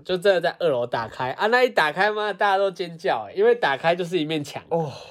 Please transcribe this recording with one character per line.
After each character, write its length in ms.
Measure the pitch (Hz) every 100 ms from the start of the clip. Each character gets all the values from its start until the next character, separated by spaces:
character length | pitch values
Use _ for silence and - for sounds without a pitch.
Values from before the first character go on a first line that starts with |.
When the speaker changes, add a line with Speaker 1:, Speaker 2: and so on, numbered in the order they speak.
Speaker 1:
就 120 | - 185
真 200 | 202 180
的 40 |
在 160 | 165 -
二 100 | 175
楼 160 | 127 120
打 220 | 123 113
开 240 | - 127
啊， 160 | - 208
那 160 | 247
一 60 | 254
打 220 | 208 151
开 200 | 151 214
嘛， 200 | 214 208
大 200 | 190 208
家 60 | 196
都 120 | 196
尖 260 | 185 175 165
叫 300 | 175 127 101
欸， 60 |
因 100 | 180
为 120 | 226 233
打 200 | 147 135
开 200 | 165 175
就 100 | 170
是 140 | 175
一 60 | 151
面 180 | 156
墙。 180 | 143 - -
Speaker 2:
哦。 220 | 165 151 - -